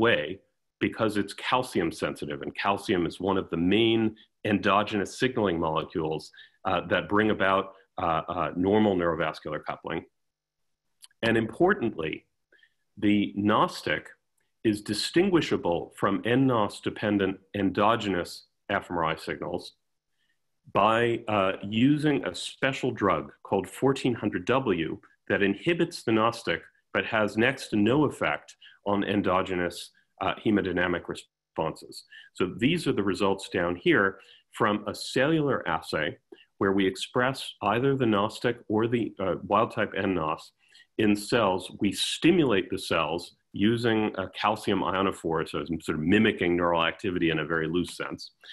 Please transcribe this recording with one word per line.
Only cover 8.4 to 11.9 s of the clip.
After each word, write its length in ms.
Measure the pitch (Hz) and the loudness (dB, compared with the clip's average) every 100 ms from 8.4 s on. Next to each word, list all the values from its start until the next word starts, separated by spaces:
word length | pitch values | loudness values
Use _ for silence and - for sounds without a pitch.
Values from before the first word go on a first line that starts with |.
| 78 82 | -4 0
normal 380 | 92 107 107 90 | 2 4 4 4
neurovascular 640 | 85 80 80 76 80 76 | 0 0 -2 -4 -8 -8
coupling. 400 | - 71 - 82 - _ _ _ _ _ _ _ _ _ - _ | -8 -10 -6 -6 -8 _ _ _ _ _ _ _ _ _ -20 _
And 140 | 113 113 | 0 2
importantly, 880 | 110 - 175 202 117 | 0 0 2 2 -2